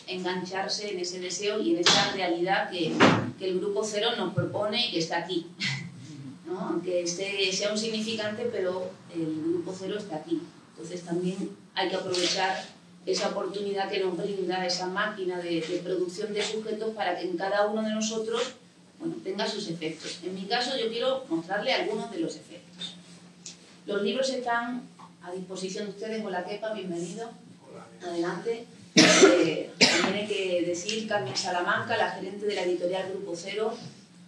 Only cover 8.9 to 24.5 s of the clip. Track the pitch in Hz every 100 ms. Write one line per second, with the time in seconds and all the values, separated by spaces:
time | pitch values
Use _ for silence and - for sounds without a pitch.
8.9 | - - 170 160 156 156 180 170 185 190
9.9 | 208 - 156 160 165 - - - - 165
10.9 | 175 170 170 180 196 - - - - 185
11.9 | 190 185 180 175 190 190 190 - - -
12.9 | - - 190 202 202 190 202 202 196 190
13.9 | 190 190 170 202 196 175 185 180 175 180
14.9 | 190 214 190 180 180 170 165 160 180 180
15.9 | 185 180 214 214 202 - 220 214 208 220
16.9 | 220 185 175 175 175 196 202 208 220 220
17.9 | 220 220 220 220 233 - - - - -
18.9 | - 165 - 190 202 226 196 165 165 156
19.9 | - 151 - 180 190 196 240 247 262 226
20.9 | 233 262 262 - - - 196 262 220 -
21.9 | 214 - 180 160 - - - - - -
22.9 | - - - - - - - - - -
23.9 | 202 220 247 262 247 240